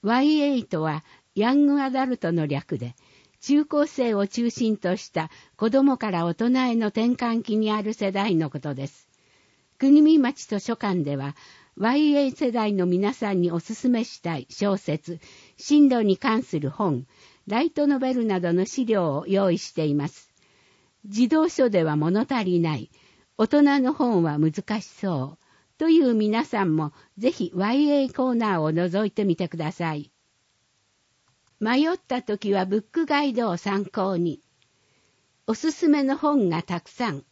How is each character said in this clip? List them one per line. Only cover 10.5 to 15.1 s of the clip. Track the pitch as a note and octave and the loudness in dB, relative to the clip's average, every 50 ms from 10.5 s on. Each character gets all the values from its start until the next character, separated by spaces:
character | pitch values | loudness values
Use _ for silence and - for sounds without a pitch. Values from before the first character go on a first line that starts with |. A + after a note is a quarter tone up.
| G#3+ G3+ | -6 -6
書 | - - A#3 | -4 -4 -6
館 | - - G3+ G3 F3+ D3 | -4 -4 -4 -2 -2 -2
で | C#3+ C#3+ | -4 -4
は、 | C3+ C3+ C#3 D3 _ - - - - _ _ _ | -6 -6 -8 -10 _ -18 -20 -20 -20 _ _ _
ワ | - F#3+ A3+ B3+ | -4 -2 0 2
イ | D4 D4+ D4+ C#4+ | 2 4 4 4
エ | C#4+ C#4+ | 4 2
ー | C4+ C4 | 0 0
世 | - D4+ B3 | -2 -2 -2
代 | A3 A#3+ A3 G#3+ G#3 | 0 0 0 0 0
の | F#3+ F3+ | 0 2
皆 | F3+ F3+ F3+ G3 G#3 C4 | 2 2 2 0 -2 -2
さ | - A#3 G3+ | -2 -4 -2
ん | G3 F#3 | 0 0
に | F3 F3 | 0 0
お | E3 E3+ | 0 -4
す | - - A3+ | -6 -6 -12
す | - - | -4 0
め | B3 B3 A3+ A#3 | 0 0 0 -2
し | - - - | -6 -10 -10
た | - E3+ E3 | -8 -6 -6
い | C#3+ A#2+ _ | -6 -8 _
小 | - - G3+ G3+ G3 | -8 -4 -2 -2 -2
説、 | F#3+ - - D3+ D#3 _ - | -2 -2 -4 -6 -6 _ -10